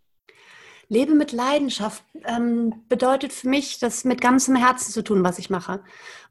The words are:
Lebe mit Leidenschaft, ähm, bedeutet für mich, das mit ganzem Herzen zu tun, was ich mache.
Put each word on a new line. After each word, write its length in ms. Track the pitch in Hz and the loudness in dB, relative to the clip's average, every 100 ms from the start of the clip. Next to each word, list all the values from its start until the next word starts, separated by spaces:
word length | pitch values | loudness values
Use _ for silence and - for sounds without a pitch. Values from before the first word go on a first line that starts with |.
| _ _ _ _ - - - - - | _ _ _ _ -20 -20 -20 -20 -2
Lebe 280 | 220 277 302 | 0 4 4
mit 160 | 294 | 2
Leidenschaft, 720 | 233 254 294 277 - 220 - _ 311 240 | -2 0 0 0 -4 -6 -8 _ -14 -6
ähm, 580 | 233 240 233 233 220 - | -2 0 0 -2 -4 -2
bedeutet 460 | 247 254 269 277 | 0 2 0 -2
für 160 | - 254 | -6 0
mich, 300 | 277 277 - | 0 -2 -4
das 260 | 233 - 254 | -6 -2 -2
mit 160 | 247 | 2
ganzem 340 | 247 254 262 254 | 4 4 4 4
Herzen 360 | 254 247 - | 4 2 -2
zu 120 | 226 | -6
tun, 200 | - 202 | 0 2
was 160 | 180 175 | 2 0
ich 100 | - | -4
mache. 320 | 185 - 190 - - - - - | -4 -4 -8 -10 -20 -20 -20 -6